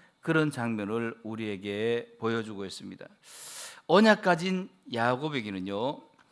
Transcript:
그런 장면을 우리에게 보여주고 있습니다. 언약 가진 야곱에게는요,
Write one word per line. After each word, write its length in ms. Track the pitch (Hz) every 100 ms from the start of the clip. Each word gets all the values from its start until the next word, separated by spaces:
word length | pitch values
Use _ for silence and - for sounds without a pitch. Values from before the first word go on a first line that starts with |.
| _ _
그런 300 | - 160 151
장면을 680 | 139 117 110 101 113 113 -
우리에게 920 | 107 110 110 98 104 101 113 117 117 -
보여주고 460 | 113 113 110 98
있습니다. 420 | 95 - 98 92 - _ - - - - - - -
언약 360 | 180 220 208
가진 460 | 190 170 185 185 190 _ -
야곱에게는요, 1120 | 113 117 127 151 143 104 95 95 101 127 - - _ _